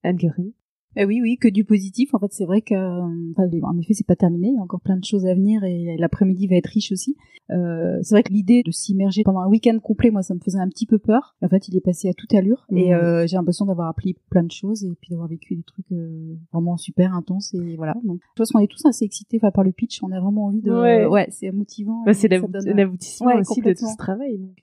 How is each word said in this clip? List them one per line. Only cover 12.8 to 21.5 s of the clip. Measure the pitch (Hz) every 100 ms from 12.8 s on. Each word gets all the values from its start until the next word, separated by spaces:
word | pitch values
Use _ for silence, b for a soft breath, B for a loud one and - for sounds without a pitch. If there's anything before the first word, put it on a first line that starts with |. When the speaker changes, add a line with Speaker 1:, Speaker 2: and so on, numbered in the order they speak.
| 185
Speaker 1:
Mhm. | 175
Speaker 2:
euh, | 170 170 170
j'ai | 185
l'impression | 170 175 196
d'avoir | 175 165
appris | - 185 180 _
plein | 185
de | 170
choses | - 196 220
et | 190 170
puis | -
d'avoir | 170 165
vécu | 165 _
des | 170
trucs, | - - -
euh, | 175 165 160 160 160 165
vraiment | 170 170 175
super | - - 185
intenses | 180 156 185 -
et | 180 170 165
voilà. | 156 220
Donc, | 233 175
je | _ -
pense | 226
qu'on | 220
est | 208
tous | - 302
assez | 233
excités, | 214 - - 226
enfin, | 214
par | 190
le | 190
pitch. | 180 240 -
On | 190
a | 185
vraiment | 185 208 202
envie | 208
de, | 202
Speaker 1:
Ouais. | 233 240 233
Speaker 2:
ouais, | - 202 175
c'est | - 190